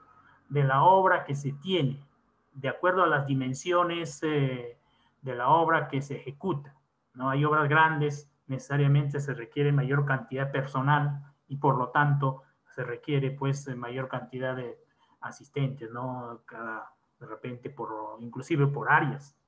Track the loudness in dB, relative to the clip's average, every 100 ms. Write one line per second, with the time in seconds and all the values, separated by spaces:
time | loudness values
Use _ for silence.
0 | _ _ _ _ -6 0 2 4 6 6
1 | 6 2 0 -6 -6 -8 -2 0 0 -2
2 | -14 _ _ _ _ -8 -6 0 0 4
3 | 4 2 2 0 -2 -4 0 2 2 -2
4 | -6 -4 -2 2 0 -2 -10 -16 _ _
5 | _ _ -8 -2 4 4 6 2 0 -4
6 | -4 -8 -12 -6 -4 -4 -8 -20 _ _
7 | _ -6 -2 2 4 4 4 6 6 4
8 | -2 -2 -10 _ -10 -10 -2 2 4 4
9 | 2 -2 -4 -6 -6 -2 2 2 2 0
10 | 2 -2 -2 -6 -2 -4 -4 -2 2 2
11 | 2 -4 -10 _ -14 0 2 2 0 2
12 | 4 2 0 -2 -12 _ _ -10 -8 -8
13 | -2 0 0 -2 -2 -2 -6 -10 -8 -8
14 | -6 -8 -8 -6 -6 -4 -8 -12 _ _
15 | _ _ -16 -16 -10 -4 -4 -4 -12 -8
16 | -8 -8 -10 -14 -16 -12 -10 -10 -12 _
17 | _ _ -16 -12 -10 -10 -12 -10 -8 -8
18 | -10 -12 -12 -12 -2 2 2 0 2 2
19 | 2 -4 -12 _